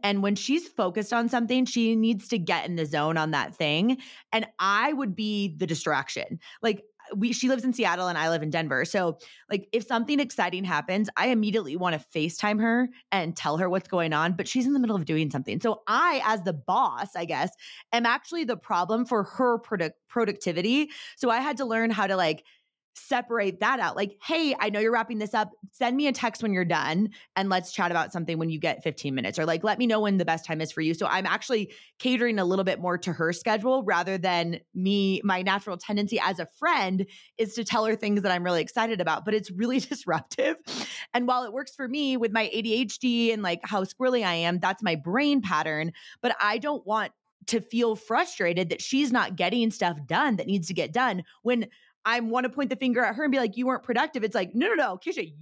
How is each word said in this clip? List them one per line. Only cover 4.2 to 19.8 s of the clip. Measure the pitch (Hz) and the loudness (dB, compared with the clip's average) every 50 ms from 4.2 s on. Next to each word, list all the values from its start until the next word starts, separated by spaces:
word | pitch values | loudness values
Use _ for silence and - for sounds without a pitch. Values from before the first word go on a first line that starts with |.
| - _ - | -8 _ -2
And | 226 220 - - - | -2 -2 -4 -4 -2
I | 180 190 202 208 233 285 | 0 2 2 2 2 0
would | 311 262 277 214 175 | 0 -2 -2 -4 -4
be | - 214 214 214 208 202 196 156 | -4 -4 -2 -2 -2 -2 -2 -4
the | 151 180 | -4 -4
distraction. | 165 160 - - 156 151 135 139 - - - - - - 165 - - - - | -2 -2 -2 -2 0 0 0 -2 -2 -6 -8 -8 -8 -8 -12 -12 -16 -10 -4
Like, | - 233 208 190 - _ _ - - - - | -2 -2 -2 -2 -6 _ _ -20 -14 -8 -4
we, | 202 208 240 | -2 0 0
she | 233 - - 254 | 0 0 2 2
lives | 269 247 220 | 2 2 2
in | 254 | 0
Seattle | 240 233 220 185 170 180 185 180 | 0 2 2 2 2 2 0 0
and | 175 156 | 0 0
I | 156 165 | 0 2
live | 170 165 151 | 0 0 0
in | 156 | -2
Denver. | 151 165 160 151 135 127 139 | -2 -2 -2 0 0 0 0
So, | - - 202 185 170 156 - - - - - - - | 0 0 0 2 0 0 -4 -8 -20 -20 -20 -8 -4
like, | 208 196 - - | -4 -4 -2 -2
if | - 240 214 - | -4 -4 -2 0
something | 254 226 233 - 294 277 | -2 -2 0 0 0 0
exciting | 285 254 - - 190 180 180 185 190 | 0 0 0 -2 0 0 0 -2 -2
happens, | 180 170 147 151 - 185 202 214 208 - | -2 -2 -2 0 0 0 0 0 0 0
I | - 180 254 | 0 2 2
immediately | 254 226 214 208 196 226 196 139 139 180 | 2 2 2 2 0 0 -2 -2 -4 -2
wanna | 180 180 165 151 - - - | 0 0 0 -2 -4 -6 -4
FaceTime | 165 151 170 170 - - 208 208 208 | -2 -2 -2 -2 -2 -2 0 2 2
her | 220 226 226 240 254 247 247 - - _ - | 2 2 4 2 2 0 -2 -8 -8 _ -2
and | 196 170 160 165 | -2 0 -2 -4
tell | - - 160 151 | -4 -2 0 0
her | 160 190 180 | 0 2 0
what's | 175 190 - - | 0 -2 -2 -2
going | - 180 170 160 | 0 0 0 2
on, | 151 147 160 170 185 | 2 2 2 2 0
but | 170 202 - | -2 -2 -2
she's | - 262 247 | -2 0 0
in | 254 285 | 2 2
the | 277 | 2
middle | 247 220 220 196 | 2 2 0 0
of | 156 | 0
doing | - 160 156 160 147 | 0 0 0 0 0
something. | 135 135 127 - 104 165 | -2 -4 -4 -4 -4 -2
So | - 233 208 - - - | 0 0 -2 -2 -2 0
I, | 214 254 320 359 320 262 - | 2 2 2 2 2 2 2
as | 214 220 214 175 | 0 0 0 0
the | 190 | -2
boss, | 170 147 123 - 185 226 269 202 131 120 160 202 - | -4 -4 -2 0 2 2 2 2 0 -2 -6 -8 -6
I | 180 170 | -6 -6
guess, | 165 160 131 147 190 - - - - - - - _ - | -4 -2 -2 -2 -2 -4 -8 -18 -20 -20 -20 -6 _ 0
am | 233 240 | 2 2
actually | 233 240 285 - - 339 339 320 | 2 2 0 -2 -6 -6 -4 -4
the | 226 240 170 | -4 -4 -6
problem | - - 208 175 180 175 220 233 247 | -4 -2 0 0 0 2 0 0 0
for | 233 247 214 196 | 0 0 0 0
her | - - - 262 247 233 226 | -2 -2 0 2 2 2 0
product, | 233 - 220 190 | -2 -4 -4 -2